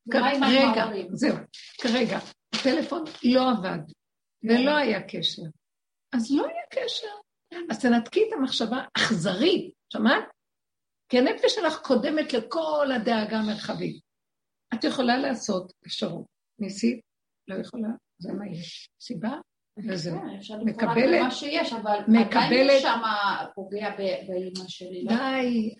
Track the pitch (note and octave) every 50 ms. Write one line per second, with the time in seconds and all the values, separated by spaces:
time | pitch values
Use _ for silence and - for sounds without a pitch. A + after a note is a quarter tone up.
0 | _ A3+ - C4+ A#3+ C4+ C#4+ C4+ C4 A3 B3 C4+ C4+ B3+ A3+ A3 A3 G#3+ G#3 F#3+
1 | F3 - F#3+ - D4 D4+ G3 - - - - - - - - - - B3 A3+ B3+
2 | A#3+ E3 - - - - - _ _ _ - A3 - C4 C4 D#4+ - - - F4
3 | D#4+ - - - - A#3+ B3 B3+ B3+ B3+ A#3+ G3 F3+ F#3 F3 E3 D3+ - - _
4 | _ _ _ _ _ _ _ _ - A3 A#3 B3 B3+ C#4+ D4+ D4 C#4+ A#3 G#3+ F#3
5 | - - - F3 E3 - - - F3 D#3+ - _ _ _ _ _ _ _ _ _
6 | _ _ - B3 A3+ A#3+ C#4 D#4 A4+ D#5 E5 E5+ E5+ - - C5 B4 A4 G#4+ -
7 | A4+ G#4 G#4 G#4 - _ _ _ _ _ E4+ F4 E4+ E4 A3+ - - A#3+ A#3 A#3
8 | A3+ - - F#4+ A4 A4 A4 D#4 C4 B3+ - - B3 A3 A#3 C4 - - - -
9 | - - G#3+ E3+ D#3 G3 F#3 G3 C4+ F4+ F#4+ D4+ - - - _ _ - - -
10 | G#3+ A#3 D4 G#4+ - - - _ _ _ _ _ _ _ _ _ _ _ _ _
11 | _ - - B3 B3+ D#4+ A4+ - - B4+ B4+ A4 F4+ D#4 - - - - C4 A3+
12 | G#3 D4+ D4+ D#4 D4 - C4+ A#3 A3 - - E4 D#4+ D#4 D4+ D4 C#4+ C4+ C4 A#3+
13 | - B3 A#3 A3 G#3+ - A3 A3 G#3+ G#3+ G3+ - - - G3 E3 F3+ E3+ D3 -
14 | - _ _ _ _ _ _ _ _ _ _ _ _ _ B3 A3 - F4+ D#4+ -
15 | B3+ A#3+ A#3+ C4 C#4+ C#4 C4 - - - F#3+ F#3 F#3 F#3 _ _ - - - -
16 | A3 F3+ E3 D#3+ - - _ _ _ _ _ - G#3 F#3 G3 - - A#3 A#3+ -
17 | - _ _ _ _ _ _ _ _ - F#3+ F#3+ F3+ - - B3 A3 G#3+ A#3 -
18 | _ _ _ - E3+ G#3 - G3 G#3 G3 F3 E3 E3+ E3 - - - - _ _
19 | - - B3 E3+ F#3 A3+ C#4 D#4 - _ _ _ _ _ _ G#3+ G3 G3+ F#3+ F3
20 | D#3 F3 E3 - - - G3 G3 - - G#3+ G#3+ A#3 G#3+ - - A3 G#3+ A#3 A3+
21 | B3+ C#4+ F4 D#4+ B3 B3+ - - D4 C#4+ D#4 E4 E4 - A#3 A3 G#3 G#3+ G#3 G#3
22 | - - A3 A#3 A3+ A3 - B3+ F#3 E3 A#3+ B3+ C4+ C#4 C#4 C4+ C4+ B3+ A#3 A#3
23 | A3+ A3 G#3+ G#3 G3+ G3 F3 - - - - G3 F#3+ F#3+ G3 G#3 G#3+ G3 F3+ G3+
24 | G3 F#3 F#3 F#3 F#3+ G3 F#3 F3+ F#3 F3+ F#3 F#3 F#3 F#3 - - F3+ F3+ F#3 F3+
25 | B3 A3 A3+ A#3+ C4+ C4+ C4 C4 B3+ B3 A#3+ A3+ G#3+ A3 - -